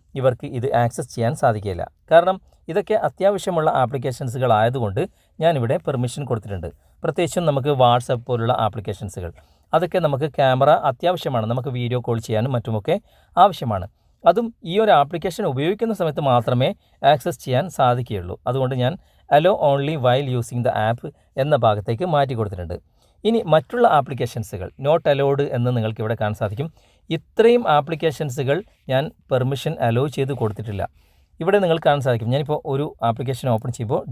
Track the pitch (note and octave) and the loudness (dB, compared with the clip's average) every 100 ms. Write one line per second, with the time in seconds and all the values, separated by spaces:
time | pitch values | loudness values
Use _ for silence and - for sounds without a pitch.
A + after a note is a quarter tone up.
0 | _ C#3 B2+ A#2+ C#3+ B2+ C3 A#2+ A#2+ - | _ -2 0 0 -6 -6 -2 0 0 -2
1 | C3+ - A#2 D#3 C3 G#2+ G2+ E2+ - _ | -10 -4 -4 0 0 0 -4 -6 -8 _
2 | - E3 F3+ F#3+ _ _ - F3+ G3 G#3+ | 4 4 4 -2 _ _ -6 -4 0 0
3 | D#3 - F#3+ G3 G3 E3+ D#3 C3+ A#2+ C3+ | 0 0 0 0 -2 0 2 2 0 -2
4 | C3+ B2 C3 B2 B2+ G#2+ A#2 C3 G#2+ G2+ | -4 -6 -6 -2 2 4 2 0 -2 -2
5 | F#3+ _ _ - E3 D3+ A2+ E3+ - B2+ | -4 _ _ -2 0 2 0 -2 -2 -2
6 | B2 - C#3 A#2+ G#2+ F#2+ E2 - _ _ | -4 -6 -6 -6 -6 -8 -8 -12 _ _
7 | - C#3 - F#3 E3 C#3 C#3 C3+ B2 B2 | -6 -2 -2 0 0 0 0 4 4 4
8 | B2 B2 A#2+ A#2+ A2+ B2 A2 G#2 G#2 G2+ | 0 -6 -4 -2 0 0 0 -4 -8 -8
9 | G2+ G2 E2+ - _ _ _ E3 F3 F#3 | -10 -10 -12 -12 _ _ _ 0 0 2
10 | D#3 C3+ D3+ - C3+ B2+ C#3 E3+ D3 B2 | 2 2 0 2 2 4 6 4 2 0
11 | F3 F3+ D#3+ B2 A2 B2+ C3+ B2 A#2+ B2 | 0 0 -2 -2 -2 -4 -4 -4 -2 -2
12 | A#2+ A#2 A2+ G#2+ C3+ B2 A2+ A2 D3+ G3 | -2 -4 -2 -2 0 -2 -2 -4 -2 -2
13 | - _ _ - G3 - B2+ G2 F2+ _ | -4 _ _ 4 4 4 -4 -4 -6 _
14 | _ _ - F#3+ A3+ - E3 F#3+ G#3+ D#3 | _ _ 2 2 0 -8 -4 0 4 4
15 | C#3+ E3+ F#3+ - F#3 C3 D3+ G#3 A3+ G3+ | 2 -2 -6 -4 -2 0 -2 -2 -2 -2
16 | E3 D#3 C#3+ B2 A#2+ B2 D3 - _ - | -2 0 2 2 2 0 0 -2 _ 0
17 | C#3 D3 C3+ B2 C3 B2 F3 - B2+ B2 | 2 2 0 -6 -2 -2 -2 0 2 2
18 | A#2+ G2+ F2 - - C3 B2+ C3 B2 F#3+ | -2 -6 -8 -8 -4 -2 -2 0 -2 -4
19 | _ _ - C#3+ F3 - D3 C#3 C#3+ D#3+ | _ _ 2 4 4 2 2 2 0 0
20 | A#2+ B2+ C#3 B2 A2+ A#2+ A#2 G#2+ A2 A#2+ | 2 2 0 -4 -4 -2 -2 0 0 -2
21 | D3 - _ - C#3+ C#3 A#2 G#2 G2+ A2+ | -8 -18 _ -4 0 2 4 2 -2 -4
22 | F3+ D3 C3+ A#2 G#2 F#2 E2 F2 _ _ | 0 0 0 -2 -4 -6 -10 -10 _ _
23 | _ _ G#3 A#3 E3 D#3 - A#3+ A#3+ D3+ | _ _ -2 0 2 0 0 2 4 4
24 | C3+ B2+ A#2+ A#2+ G#2+ F#2 F2+ - C#3 E3 | 0 -4 -6 -6 -10 -10 -12 -6 0 0
25 | D#3+ C#3 C#3 C#3 C#3+ B2+ B2 B2 A2 A2 | 2 2 2 0 -2 0 0 0 -2 -4
26 | A2 A#2 G#2+ G#2 G#2+ G#2 D#3 _ _ _ | -4 -2 -4 -2 -6 -6 -10 _ _ _
27 | - D#3+ _ - A3+ A#3+ F#3+ D3 C#3+ D#3 | -8 -8 _ 4 4 4 4 2 2 -2
28 | D#3+ B2+ D3 C3+ C3 D#3+ - _ - C3 | -2 -2 -6 -2 0 -2 -4 _ -2 -2
29 | D#3 - - B2+ B2+ C#3 D#3 D#3 A#2 A#2 | -2 -8 -2 0 0 -2 -4 -2 0 0
30 | D3 - C3+ C3+ A2 G2+ G#2+ G2 F2+ _ | 0 -2 -4 -2 -4 -4 -8 -8 -8 _
31 | _ _ _ - E3 G3+ F3+ D#3+ D#3+ C#3+ | _ _ _ -6 0 2 2 2 2 2
32 | C3 A2+ A2+ C3+ C#3+ D3+ D#3 C#3 D3+ - | 2 0 0 -2 -2 -4 -2 -4 -4 -2
33 | A#2 A#2 B2 B2 C3+ A2 B2 A#2+ A2 E3 | -2 -2 -4 -4 -2 -2 -2 -6 -4 -4
34 | F3+ | -2